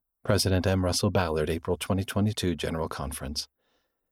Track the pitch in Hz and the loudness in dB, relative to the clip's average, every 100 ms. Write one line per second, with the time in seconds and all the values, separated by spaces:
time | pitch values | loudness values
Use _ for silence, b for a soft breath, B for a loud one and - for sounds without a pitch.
0 | _ _ - 98 98 95 95 95 90 87 | _ _ 2 2 4 2 4 2 2 2
1 | 104 98 85 78 78 82 - 87 - 95 | 2 2 2 0 0 -2 -2 -2 0 -2
2 | 98 101 104 - 92 78 - 80 80 - | 0 0 0 0 0 0 -2 -2 -4 -4
3 | 69 69 71 73 - _ _ _ _ _ | -6 -6 -8 -8 -10 _ _ _ _ _
4 | _ | _